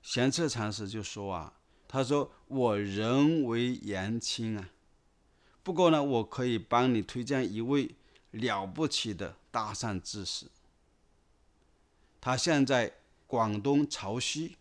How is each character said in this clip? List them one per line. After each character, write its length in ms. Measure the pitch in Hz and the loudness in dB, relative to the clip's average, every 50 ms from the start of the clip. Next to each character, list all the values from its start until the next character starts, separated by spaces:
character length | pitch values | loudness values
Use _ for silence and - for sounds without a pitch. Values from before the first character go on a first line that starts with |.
玄 300 | - - - 127 123 135 | -8 -4 -2 2 2 2
策 160 | 135 170 170 | 2 0 -2
禅 240 | 147 113 117 107 107 | 0 0 -2 -4 -4
师 160 | 101 98 107 | -4 -6 -8
就 160 | 98 107 110 101 | -6 -6 -8 -8
说 300 | - - 104 101 98 92 | -8 -8 -8 -6 -6 -6
啊， 200 | 85 76 73 - _ _ _ _ _ _ | -6 -8 -12 -16 _ _ _ _ _ _
他 160 | - - 135 | -6 -2 -2
说 300 | 131 120 147 147 135 - - - _ | 0 2 2 0 0 -2 -8 -20 _
：“我 320 | _ 139 135 123 117 104 101 | _ -2 2 2 2 2 2
人 640 | 104 101 98 101 107 113 127 135 143 156 165 160 139 | 0 0 0 0 0 2 4 4 4 4 4 2 0
为 320 | 117 113 117 123 127 123 | 0 0 0 0 0 -2
言 420 | - - 104 98 92 95 104 113 | -4 -6 -4 -4 -4 -2 -2 -4
轻 400 | 117 - - - - 113 110 110 | -4 -4 -4 -4 -4 -4 -4 -4
啊， 120 | 104 92 90 _ _ _ _ _ _ _ _ _ _ _ _ _ _ _ _ _ _ | -6 -8 -12 _ _ _ _ _ _ _ _ _ _ _ _ _ _ _ _ _ _
不 120 | _ - 175 | _ -4 2
过 180 | 160 180 170 | 6 6 6
呢， 100 | 160 151 | 8 6
我 220 | 143 143 131 113 107 | 4 4 2 2 0
可 220 | - - - 123 | 0 -4 -2 0
以 120 | 127 117 | 0 0
帮 380 | 107 - _ 117 120 127 131 120 | 0 0 _ 4 4 4 4 4
你 60 | 110 | 2
推 200 | 95 - - 123 | 0 -2 -6 -8
荐 300 | 123 107 143 135 123 90 101 | -4 -2 -2 -2 -2 -2 -4
一 60 | 110 | -4
位 340 | 113 123 143 143 123 - - _ _ _ _ _ _ _ | -2 0 2 2 0 0 -6 _ _ _ _ _ _ _
了 340 | - 107 117 120 104 98 98 | -8 -2 -2 0 0 0 -4
不 220 | 95 90 143 160 | -6 -2 -2 -2
起 260 | - - - - 113 101 | 0 0 -2 -2 -4 -4
的 220 | 80 98 78 - _ _ _ | -6 -6 -8 -10 _ _ _
大 220 | - 120 107 107 104 | -4 -4 -4 -2 -6
善 280 | - - 113 101 92 | -6 -4 -4 -4 -4
知 220 | - - - 104 95 | -6 -8 -10 -10 -8
识。 240 | - - - - 71 _ _ _ _ _ _ _ _ _ _ _ _ _ _ _ _ _ _ _ _ _ _ _ _ _ _ _ _ _ _ _ _ _ _ | -8 -8 -10 -12 -14 _ _ _ _ _ _ _ _ _ _ _ _ _ _ _ _ _ _ _ _ _ _ _ _ _ _ _ _ _ _ _ _ _ _
他 160 | - 127 127 | -2 -2 0
现 280 | 123 - 175 156 143 135 | 0 2 2 4 4 4
在 280 | 123 139 123 113 - - _ _ _ _ _ _ | 4 4 2 2 0 -4 _ _ _ _ _ _
广 340 | _ - 117 113 107 104 104 | _ 0 0 2 2 0 -2
东 260 | 98 139 143 147 147 147 | 0 2 4 4 2 0
潮 260 | - - - 98 107 | -4 -8 -6 -6 -4
汐 380 | 127 123 - - 151 165 175 - _ | -4 -4 -4 -4 -4 -6 -8 -10 _